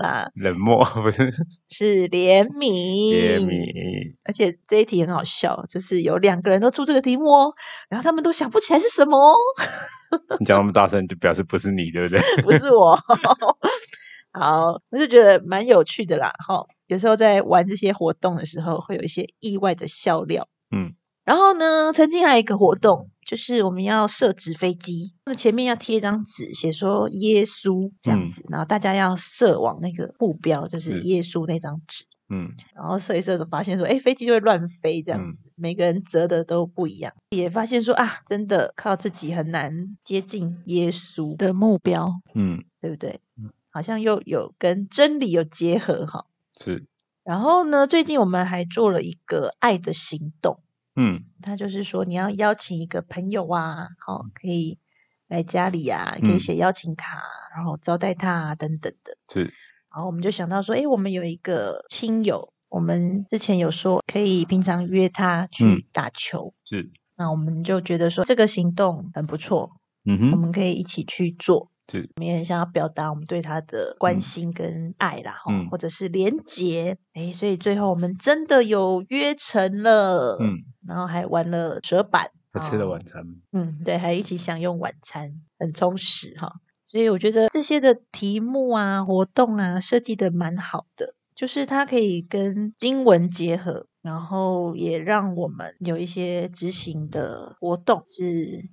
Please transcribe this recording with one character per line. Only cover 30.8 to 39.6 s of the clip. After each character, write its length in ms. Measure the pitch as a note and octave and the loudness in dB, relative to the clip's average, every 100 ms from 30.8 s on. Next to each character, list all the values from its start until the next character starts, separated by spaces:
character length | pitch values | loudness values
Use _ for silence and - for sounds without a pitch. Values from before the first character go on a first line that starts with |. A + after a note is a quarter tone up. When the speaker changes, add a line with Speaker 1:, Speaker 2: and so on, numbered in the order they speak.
| D#3+ E3+ | -6 -6
Speaker 1:
耶 200 | F3 F#3 | -2 -2
稣 240 | E3+ F3 D#3+ | -2 -6 -4
那 120 | E3 | -6
张 220 | D3 D#3 D#3 | -6 -12 -10
纸。 180 | - | -10
Speaker 2:
是。 40 | - _ - | -12 _ -10
嗯。 220 | F#2+ E2+ A#2+ - | -8 -8 -12 -20
Speaker 1:
然 120 | - E3 | -12 -6
后 120 | F#3+ | -4
射 180 | F#3+ F#3 | -2 -2
一 40 | |
射， 240 | F#3+ F3 E3 | -2 -4 -4
发 160 | D#3 | -6
现 140 | G3 F#3 | -4 -2
说， 100 | E3+ | 0
哎， 120 | C4 | 0
飞 160 | B3+ | 0
机 100 | C4 | 0
就 80 | A#3+ | 2
会 80 | A3+ | 2
乱 280 | G#3+ F#3 E3+ | 4 2 0
飞 340 | - D#3+ E3 | -4 -4 -4
这 100 | E3 | -4
样 180 | F#3+ F3 | -6 -8
子， 120 | D#3 _ | -12 _
Speaker 2:
嗯。 60 | - | -10
Speaker 1:
每 180 | E3 | -6
个 100 | F#3+ | 0
人 180 | F3 F3 | 0 0
折 220 | F3+ E3 E3+ | -2 0 2
的 180 | E3+ | 0
都 220 | E3 E3+ F3 | 0 -2 -2
不 200 | F3 E3 | -4 -6
一 120 | E3 | -6
样， 140 | - - _ | -14 -14 _
也 200 | F#3 F3+ | -4 -2
发 160 | G3+ A3+ | -2 -2
现 160 | A#3+ | 0
说， 120 | A3+ | 2
啊， 140 | - A3+ - - | 2 0 -4 -6
真 200 | G#3 G3+ | -6 0
的 260 | F#3+ A#2+ - | 0 0 -4
靠 200 | G#3+ F#3+ | -4 -2
自 140 | G#3+ | -4
己 240 | - D#3 | -6 -6
很 160 | E3+ D#3 | -4 -4
难 460 | E3 | -4